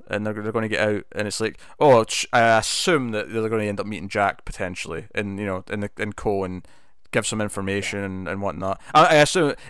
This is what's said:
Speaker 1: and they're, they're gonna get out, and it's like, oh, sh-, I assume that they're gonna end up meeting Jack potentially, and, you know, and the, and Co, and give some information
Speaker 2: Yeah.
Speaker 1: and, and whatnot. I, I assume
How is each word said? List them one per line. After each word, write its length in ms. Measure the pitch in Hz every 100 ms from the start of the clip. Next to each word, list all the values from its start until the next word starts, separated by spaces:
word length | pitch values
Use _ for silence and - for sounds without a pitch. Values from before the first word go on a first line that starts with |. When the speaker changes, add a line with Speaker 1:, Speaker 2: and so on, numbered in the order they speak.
| -
Speaker 1:
and 180 | 104 107
they're, 80 |
they're 180 | 107 107
gonna 160 | 113 113
get 180 | 98 107
out, 180 | 104 -
and 140 | - 104
it's 140 | -
like, 180 | 110 - - -
oh, 240 | 151 123 -
sh-, 200 | - -
I 240 | 123 117 113
assume 520 | 107 - - 160 123
that 200 | 107 85
they're 160 | 113 110
gonna 160 | 110
end 160 | 104 101
up 60 | 98
meeting 220 | 104 95
Jack 340 | 107 98 -
potentially, 600 | - - 92 92 - 82 107
and, 240 | - 104 98
you 80 | 104
know, 180 | 92 -
and 140 | 104
the, 60 | 104 -
and 160 | 107
Co, 300 | - 113 98
and 220 | 92 90 - - - - -
give 120 | 120 107
some 120 | 107
information 600 | 104 101 98 98 98 101
Speaker 2:
Yeah. 40 | 98
Speaker 1:
and, 220 | 92 90
and 140 | 98
whatnot. 380 | 101 80 95 98 -
I, 120 | 151
I 100 | 170 156
assume 380 | 147 185 151 - -